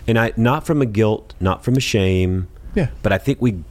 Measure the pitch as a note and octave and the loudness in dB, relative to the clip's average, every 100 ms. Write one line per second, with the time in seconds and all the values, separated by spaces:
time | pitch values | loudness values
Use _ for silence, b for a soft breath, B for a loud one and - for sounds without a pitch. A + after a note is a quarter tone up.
0 | - A2+ A2+ - A#2 D3+ D#3+ D3+ A#2+ G#2 | 0 2 2 2 2 0 0 0 0 2
1 | G#2+ G#2+ - - F#2+ - - C3 - G#2+ | 2 0 -6 -4 -2 0 0 0 2 0
2 | F#2+ F#2 F#2 F#2 F2+ - - G#3+ C#3+ - | 2 2 2 0 -4 -12 -6 -2 -2 -2
3 | G2+ F#2+ C3+ - B2 F#2 - | -2 0 -2 0 -2 -2 -8